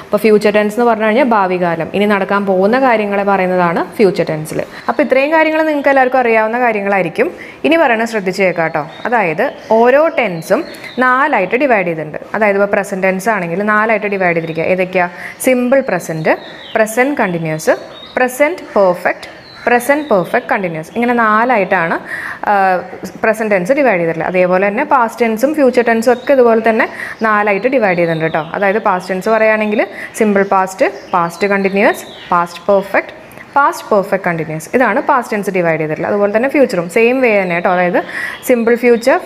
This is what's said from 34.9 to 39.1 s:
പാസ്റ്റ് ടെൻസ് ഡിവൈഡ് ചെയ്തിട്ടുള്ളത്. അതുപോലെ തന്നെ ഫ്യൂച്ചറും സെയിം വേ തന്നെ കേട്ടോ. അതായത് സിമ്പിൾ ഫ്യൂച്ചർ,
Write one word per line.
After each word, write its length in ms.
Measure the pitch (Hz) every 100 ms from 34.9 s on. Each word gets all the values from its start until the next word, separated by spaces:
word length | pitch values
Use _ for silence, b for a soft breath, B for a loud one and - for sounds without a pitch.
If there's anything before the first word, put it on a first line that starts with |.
| 220 -
പാസ്റ്റ് 240 | 269 233
ടെൻസ് 200 | 214 196 185
ഡിവൈഡ് 220 | 170 156
ചെയ്തിട്ടുള്ളത്. 260 | 156 156 185
അതുപോലെ 200 | 208 202 220
തന്നെ 120 | 277
ഫ്യൂച്ചറും 320 | 302 247 180 170 226
സെയിം 180 | 233 262
വേ 60 | 247 202
തന്നെ 180 | 185 170
കേട്ടോ. 140 | 196 180
അതായത് 240 | 180 240 - B B B -
സിമ്പിൾ 260 | 240 226 240
ഫ്യൂച്ചർ, 320 | 247 233 262